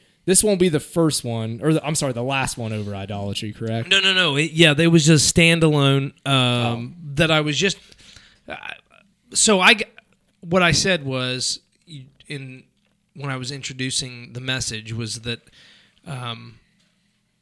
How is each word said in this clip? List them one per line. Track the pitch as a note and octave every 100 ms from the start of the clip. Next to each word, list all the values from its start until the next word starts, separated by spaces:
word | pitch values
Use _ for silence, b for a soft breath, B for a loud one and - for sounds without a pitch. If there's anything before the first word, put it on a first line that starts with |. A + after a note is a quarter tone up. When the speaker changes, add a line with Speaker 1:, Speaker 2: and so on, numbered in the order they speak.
| b b -
Speaker 1:
this | F#3+
won't | G#3+ G3
be | F#3
the | D3+
first | - E3+ D#3+ C3+
one, | B2 A#2 A2 A2+
or | D3+
the, | D#3 C#3+
I'm |
sorry, | D#3+ C#3+
the | B2
last | B2 C3+ B2+ -
one | A2+
over | G#2+ G#2
idolatry, | G2 G2 G2+ G2+ G2 G#2+
correct? | G2+ A2+ A2+ C#3+
Speaker 2:
No, | G3
no, | F#3+
no. | F#3 F3 C#3
It, | D#3+
yeah, | D#3 E3 C#3+
it | E3+
was | E3+ D3
just | D#3 -
standalone. | - E3 E3+ E3 D3 C#3 C#3 C#3 - -
Um, | C3+ B2 A#2+ A#2 A#2 A#2+ F3
Speaker 1:
Oh. | D3
Speaker 2:
that | C#3 E3
I | D#3
was | D3+ C3+
just, | F#3+ - B B B B B B -
uh, | - - - _ _ _ _ _
so | - - G3
I | F#3
g-, | A3+ G#3+ - _ _ _ _
what | E3+ F3+
I | F3
said | D#3+ G3 F3+ C3+
was, | C3 B2+ B2+ - - _ _ _ D#3 C3 _ -
in, | D3 C3+ C3 _ _ _ _ _
when | - C#3
I | C3
was | B2+
introducing | C#3 - C3 C3 - C3 B2 A#2+
the | A#2+
message | C3 C3 - A2+ A2
was | A2+ A2+ A2+
that, | A2+ A#2 _ b b b b b -
um, | C3 B2 A#2 A#2 A2+ _ _ _ _ _ _ _ _